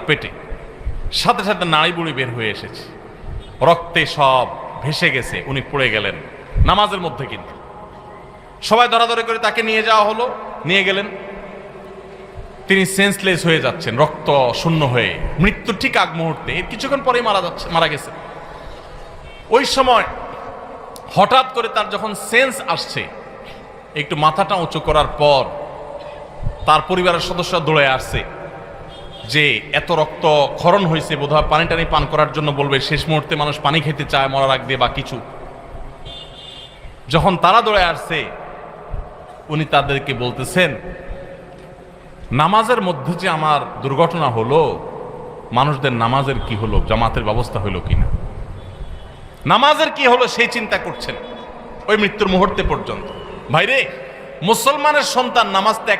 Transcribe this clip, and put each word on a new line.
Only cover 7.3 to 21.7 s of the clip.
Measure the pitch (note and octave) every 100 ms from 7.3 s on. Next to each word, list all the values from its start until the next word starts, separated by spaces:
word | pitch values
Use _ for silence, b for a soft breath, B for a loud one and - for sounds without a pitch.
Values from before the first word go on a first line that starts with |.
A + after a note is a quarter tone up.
| G#2+ - - - - - - - - - - - -
সবাই | - A3 A#3+
ধরাধরি | A3+ A#3 A#3
করে | A3+ A3
তাকে | A3 G#3+
নিয়ে | A3 A3
যাওয়া | G#3+ A3
হলো, | G#3 A3 A#3+ - - - D3
নিয়ে | G3
গেলেন। | F#3+ G3 G3+ G3 - - - - - - - - - - - - - - -
তিনি | F#3+ F#3
সেন্সলেস | - G3+ G3 F#3+ F3 E3+
হয়ে | D#3
যাচ্ছেন, | C3 - - A#2
রক্ত | D3 - - C#3+ B2
শূন্য | A#2 E3 D#3+ C#3
হয়ে, | B2 G2+ E2 - -
মৃত্যুর | F#3+ - - G#3
ঠিক | C4 A#3+
আগ | F3+
মুহূর্তে, | D#3+ E3 D3 C3+
এর | D3 F3+
কিছুক্ষণ | A3 C4+ C#4
পরেই | B3 A#3+
মারা | A3+ G3+
যাচ্ছে, | F3 - F3
মারা | E3+ D#3+
গেছে। | D3 - - - - - - - - - - - - - - -
ওই | A3+ C4+
সময় | C4+ B3+ A3+ - - - - - - - - - - - -
হঠাৎ | G3+ C4 C4
করে | A#3+
তার | A3+